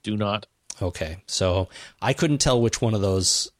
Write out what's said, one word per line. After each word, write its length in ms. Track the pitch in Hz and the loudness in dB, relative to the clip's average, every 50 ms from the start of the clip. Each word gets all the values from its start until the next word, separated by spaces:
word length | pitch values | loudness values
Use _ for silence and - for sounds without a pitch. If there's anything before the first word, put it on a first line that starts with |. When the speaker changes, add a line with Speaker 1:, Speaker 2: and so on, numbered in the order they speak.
| - | -8
Speaker 1:
Do 140 | 107 107 | -6 -4
not. 300 | 104 107 101 101 107 - - _ _ _ _ - - | -2 -2 -2 -2 -4 -6 -10 _ _ _ _ -8 -4
Speaker 2:
Okay. 380 | 101 87 - - 82 78 85 92 - | -4 -4 -4 -4 -8 -8 -8 -12 -12
So 420 | - - - 95 92 90 95 92 - - - - - - _ | -8 -4 0 0 2 2 2 0 -2 -6 -14 -20 -20 -12 _
I 120 | - 113 139 | -2 -2 0
couldn't 260 | - 170 160 147 135 | 2 2 2 2 2
tell 220 | - 143 127 120 | 2 2 4 4
which 200 | 117 113 - - | 4 2 0 0
one 140 | 127 113 110 | 0 0 0
of 60 | 101 | 2
those 500 | 98 98 95 95 95 - - - - - - _ | 2 2 2 2 2 2 0 0 -2 -6 -10 _